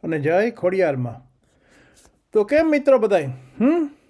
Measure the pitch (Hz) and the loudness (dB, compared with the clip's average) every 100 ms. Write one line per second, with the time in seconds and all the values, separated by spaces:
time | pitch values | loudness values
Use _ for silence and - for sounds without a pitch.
0 | 165 160 143 175 226 226 175 190 175 135 | -6 -4 0 0 0 -2 -4 0 0 -2
1 | 120 113 - _ _ _ _ _ _ _ | -6 -10 -20 _ _ _ _ _ _ _
2 | _ _ _ 220 208 294 330 294 285 262 | _ _ _ -2 2 2 2 0 2 2
3 | 214 190 135 127 - - 240 339 294 - | 2 0 -2 -10 -16 -2 0 0 -4 -8
4 | _ | _